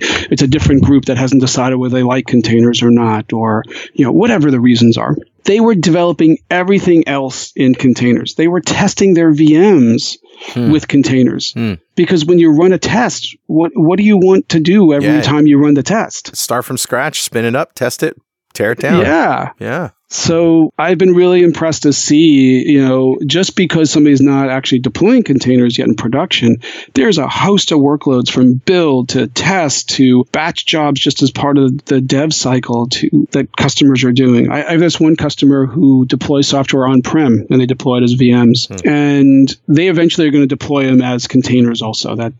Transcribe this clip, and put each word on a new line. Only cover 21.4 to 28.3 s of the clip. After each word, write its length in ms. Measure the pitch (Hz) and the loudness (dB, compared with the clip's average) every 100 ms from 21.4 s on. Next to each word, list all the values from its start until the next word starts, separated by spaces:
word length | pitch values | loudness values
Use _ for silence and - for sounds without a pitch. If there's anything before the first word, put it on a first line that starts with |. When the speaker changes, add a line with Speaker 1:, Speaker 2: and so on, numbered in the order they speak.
Speaker 1:
impressed 400 | 170 143 160 - | 2 0 -4 -2
to 100 | 147 | -2
see, 720 | 139 - 151 165 139 131 127 - | 0 0 4 4 4 4 2 2
you 160 | 143 | 2
know, 360 | 131 131 131 127 143 | 2 0 0 -2 -2
just 280 | 165 196 - | -2 -2 -2
because 360 | 170 160 156 | -2 0 0
somebody's 300 | 156 147 135 | 2 4 4
not 280 | 139 139 135 | 2 0 -2
actually 300 | 131 - 127 | -4 -2 -2
deploying 420 | 127 - 214 254 | -2 -2 2 2
containers 560 | - 131 127 127 120 117 | 2 0 2 2 2 0
yet 100 | 120 | -2
in 60 | |
production, 640 | 104 117 135 - - 117 117 - - - 269 | -2 -2 -4 -4 -2 0 0 -6 -18 -6 -2
there's 240 | 240 165 | 0 0
a 80 | 131 | -2
host 440 | - 185 202 - | -2 0 0 0
of 60 | 156 | 0
workloads 500 | 139 147 143 127 120 | 0 0 0 -2 -2